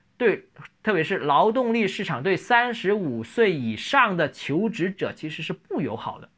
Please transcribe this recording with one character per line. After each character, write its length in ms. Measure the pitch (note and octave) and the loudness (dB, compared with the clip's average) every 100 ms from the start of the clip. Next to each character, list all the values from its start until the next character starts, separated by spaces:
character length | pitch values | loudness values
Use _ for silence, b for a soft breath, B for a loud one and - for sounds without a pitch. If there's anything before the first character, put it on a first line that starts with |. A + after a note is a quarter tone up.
| b - | b 0
对， 320 | A#3+ - - - - _ | 0 0 -6 -20 -20 _
特 100 | G#3+ | -2
别 100 | F#3 | 0
是 160 | D3+ F#3 | 0 -2
劳 320 | C#3+ C#3+ G#3 | 2 4 4
动 220 | A#3+ A#3+ | 2 0
力 140 | A#3 G3 | 2 0
市 160 | - | -2
场 180 | F3+ B2+ | -4 -2
对 140 | E3 F3+ | 0 0
三 380 | - A#3 A#3+ | 2 2 2
十 200 | A#3 F#3 | -2 0
五 300 | G#3 E3 A#2 | 0 0 -4
岁 280 | A2+ - G#3+ | -4 2 2
以 240 | D#3 A#2 G#2+ | 2 -2 -4
上 420 | - C#4 A#3 F3 | 0 2 4 2
的 120 | D3 | -2
求 400 | - - D3 A3 | -4 -4 0 0
职 220 | - F#3 | -2 -4
者 220 | G3 A#2+ | -2 -6
其 160 | A2 D#3 | -6 -10
实 120 | D3+ | -10
是 120 | D#3+ | -8
不 280 | E3+ - F4 | -10 -6 -4
友 140 | C3 A2 | -4 -4
好 240 | - - | -8 -12
的 100 | - | -18